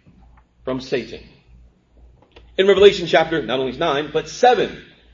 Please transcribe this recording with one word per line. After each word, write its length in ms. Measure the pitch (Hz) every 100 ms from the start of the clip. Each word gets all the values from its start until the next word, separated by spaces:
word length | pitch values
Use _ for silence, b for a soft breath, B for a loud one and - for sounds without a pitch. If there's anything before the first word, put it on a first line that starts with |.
| _ _ - _ _ _
from 160 | - 131
Satan. 440 | - 131 110 78 - - _ - - _ _ _ - _ _ - - -
In 100 | 196
Revelation 400 | 185 202 185 170
chapter, 340 | 175 160 165
not 180 | 110 131
only 180 | 131 127
nine, 340 | 170 139 151
but 160 | 156 156
seven, 540 | - 247 220 131 - - _ _